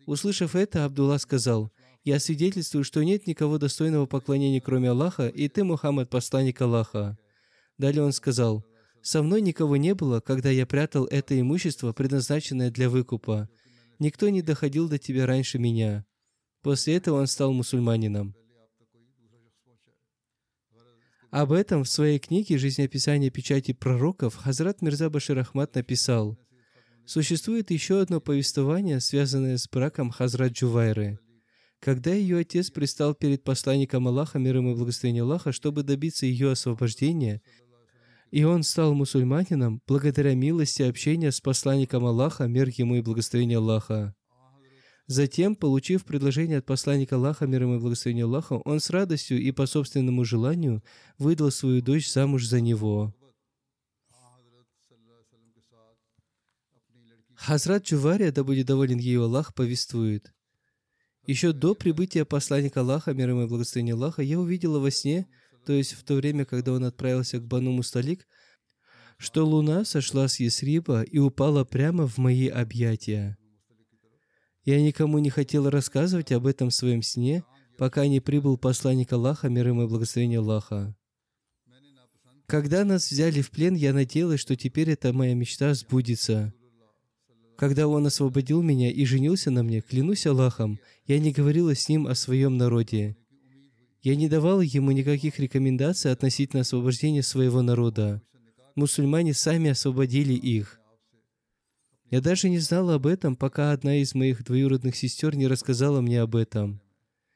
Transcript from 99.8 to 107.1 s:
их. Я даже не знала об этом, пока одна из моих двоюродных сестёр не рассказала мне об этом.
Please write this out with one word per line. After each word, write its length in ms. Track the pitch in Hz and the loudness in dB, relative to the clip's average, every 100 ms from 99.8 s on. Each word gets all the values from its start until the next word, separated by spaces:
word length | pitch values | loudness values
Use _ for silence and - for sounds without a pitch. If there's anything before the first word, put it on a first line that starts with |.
| 139 127 135 131 143 | 0 0 0 2 2
их. 440 | 123 127 113 98 - _ _ _ 117 _ _ _ _ _ _ _ _ - | 0 0 -2 -2 -12 _ _ _ _ _ _ _ _ _ _ _ _ -4
Я 120 | 127 | 0
даже 260 | 135 185 190 | 2 2 2
не 100 | 175 | 0
знала 360 | 151 170 180 | 0 0 2
об 120 | 156 139 | 2 2
этом, 300 | 190 156 127 | 0 0 0
пока 360 | 135 - 147 | -2 0 0
одна 240 | 143 143 143 | 2 2 2
из 180 | 135 | 2
моих 280 | 131 131 120 | 0 0 0
двоюродных 520 | 120 127 135 131 127 120 | 0 2 2 2 0 -4
сестёр 380 | 127 - 156 | -4 -2 -2
не 140 | 143 131 | 0 0
рассказала 520 | 131 - 120 139 139 | 0 -2 0 2 2
мне 220 | 120 120 | 2 2
об 140 | 113 117 | 2 0
этом. 440 | 113 110 104 101 _ _ _ | 0 -2 -4 -6 _ _ _